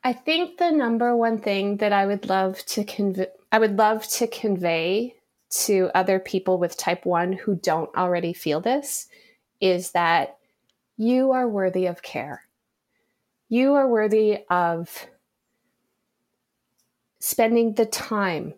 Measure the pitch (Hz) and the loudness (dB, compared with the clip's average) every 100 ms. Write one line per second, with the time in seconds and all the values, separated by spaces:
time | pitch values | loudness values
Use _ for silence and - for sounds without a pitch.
0 | 254 247 - 330 349 - 349 311 240 233 | -2 -2 -2 0 -2 0 2 2 2 0
1 | 240 240 226 226 214 196 202 208 208 202 | 2 2 2 0 -2 0 -2 0 2 2
2 | 196 202 196 190 190 190 - - 202 - | 2 -2 0 0 0 -4 -6 -6 -4 -2
3 | 202 190 190 - _ 220 220 202 214 220 | -2 -2 -6 -8 _ 2 2 4 2 2
4 | - - 226 - 220 190 175 165 170 202 | -4 -4 -4 -2 -2 0 0 0 0 -2
5 | 247 - _ _ _ - - 196 185 185 | -4 -10 _ _ _ -6 2 2 4 2
6 | 185 190 185 190 185 185 175 - - 175 | 2 0 0 -4 0 0 0 -2 -4 -2
7 | 180 175 180 190 - 185 - 165 - - | 0 0 0 -4 -4 -2 0 -2 -2 -2
8 | 180 175 170 175 160 151 208 269 285 - | 0 0 -2 -4 -4 -2 0 -2 -4 -10
9 | - - _ _ _ _ 190 180 180 175 | -10 -20 _ _ _ _ 0 0 -2 0
10 | 170 170 143 - _ _ _ _ _ - | 2 2 0 -10 _ _ _ _ _ -4
11 | 220 254 269 254 247 208 185 185 180 170 | 0 2 2 2 0 0 0 0 -2 -4
12 | - 139 135 127 _ _ _ _ _ _ | -10 -10 -10 -12 _ _ _ _ _ _
13 | _ _ _ _ _ 233 269 285 269 226 | _ _ _ _ _ 2 4 4 4 2
14 | 214 214 214 208 - 180 170 170 175 - | 2 4 2 0 0 0 0 -2 -6 -14
15 | - _ _ _ _ _ _ _ _ _ | -18 _ _ _ _ _ _ _ _ _
16 | _ _ _ _ _ _ _ _ _ _ | _ _ _ _ _ _ _ _ _ _
17 | _ _ - - 226 233 233 208 220 - | _ _ -6 0 4 4 2 0 -2 -2
18 | - 214 196 160 151 | -4 -2 -2 -2 -8